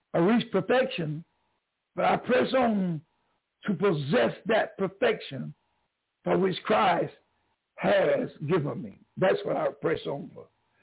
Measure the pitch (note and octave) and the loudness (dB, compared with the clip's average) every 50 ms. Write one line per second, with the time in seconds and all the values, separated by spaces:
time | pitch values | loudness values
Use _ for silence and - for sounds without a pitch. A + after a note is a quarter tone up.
0 | _ _ - E3 E3+ G3 A#3 A3+ - - - F#3+ - - B3 C4 C4 C4 - - | _ _ 0 2 4 4 4 2 2 0 -2 -2 0 2 2 2 0 0 -2 -6
1 | E3 D3+ D3+ D#3 E3 _ _ _ _ _ _ _ _ _ _ _ _ _ - - | -6 -6 -6 -8 -10 _ _ _ _ _ _ _ _ _ _ _ _ _ -4 0
2 | - F#3 G3 F3 - - B3 B3+ B3 - B3 C4 B3 A#3 G#3+ G3+ F#3 F3+ E3 D3 | 0 2 2 0 0 2 2 2 2 2 2 2 2 2 2 2 0 0 -2 -4
3 | - _ _ _ _ _ _ _ _ _ _ _ - - F#3+ D3 F#3+ G3+ E3 D3 | -8 _ _ _ _ _ _ _ _ _ _ _ -4 -4 -2 2 2 2 2 0
4 | C#3 C3+ F3+ B3 A#3 G#3+ - - - F#3 A3+ G3+ E3 - - - G3 F#3 - - | 0 0 2 2 2 2 0 -4 -2 0 0 0 0 -2 -4 -4 -6 -4 -2 0
5 | - A#3 G#3+ - - - C#3 C3 D3+ D3+ D3 _ _ _ _ _ _ _ _ _ | 0 0 0 -2 -6 -10 -10 -10 -10 -10 -12 _ _ _ _ _ _ _ _ _
6 | _ _ _ _ - F3 F3 F3 F#3+ F#3+ E3 - - - G#3+ G#3 A3 F#3 F3 D#3+ | _ _ _ _ -2 0 2 2 2 0 -2 -2 -2 0 2 4 4 4 2 2
7 | D3+ C#3+ - _ _ _ _ _ _ _ _ _ _ _ _ - - F#3 G3+ G3 | -2 -4 -8 _ _ _ _ _ _ _ _ _ _ _ _ -4 0 2 2 4
8 | E3+ D3 C#3+ - - A2 - - D#3 C3+ F#3 E3+ C#3+ D3 - - C3 G2 - - | 4 2 2 0 -2 -4 -8 -8 -4 0 0 0 0 -2 -6 -8 -10 -12 -14 -20
9 | _ _ - - F#3 F#3+ G3+ G3+ - F3 D3+ C#3 D#3 C#3 C#3 - - E3 D#3 - | _ _ -4 0 0 2 2 0 -2 -4 -2 -2 -2 -4 -4 -4 -4 -2 -2 -4
10 | - - C#3 C#3+ - - - - - _ _ _ _ _ _ _ | -4 -8 -8 -8 -10 -14 -16 -20 -20 _ _ _ _ _ _ _